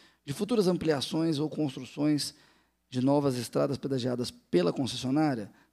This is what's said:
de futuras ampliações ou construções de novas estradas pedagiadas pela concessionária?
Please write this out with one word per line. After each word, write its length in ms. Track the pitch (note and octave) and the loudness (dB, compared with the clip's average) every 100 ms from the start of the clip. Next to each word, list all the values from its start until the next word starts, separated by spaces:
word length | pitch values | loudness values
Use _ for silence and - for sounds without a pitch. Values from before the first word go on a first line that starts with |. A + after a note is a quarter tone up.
| - _ | -20 _
de 80 | - | -8
futuras 360 | C#3 G3+ A3+ F3+ | -4 0 2 4
ampliações 720 | F3 D#3+ C#3+ - D#3 E3 C#3+ | 2 2 0 0 0 0 0
ou 120 | D3+ | -2
construções 840 | D3+ D3 C3 B2 - D3+ D3 - - _ _ _ _ _ | -2 -4 -4 -10 -2 0 0 -2 -10 _ _ _ _ _
de 160 | B2+ | 0
novas 320 | C3+ C#3+ C#3 B2 | 2 4 2 -2
estradas 400 | A2+ D3 C#3+ C3 | -2 -2 -2 -2
pedagiadas 540 | C#3 C3 B2 B2 A#2+ | -4 -2 -2 -4 -6
pela 420 | - _ F3 F3 | -10 _ 0 2
concessionária? 800 | C#3+ A#2+ B2 B2+ D3 D#3 A#2+ G2 - _ | 0 -2 -4 -2 2 2 0 -6 -14 _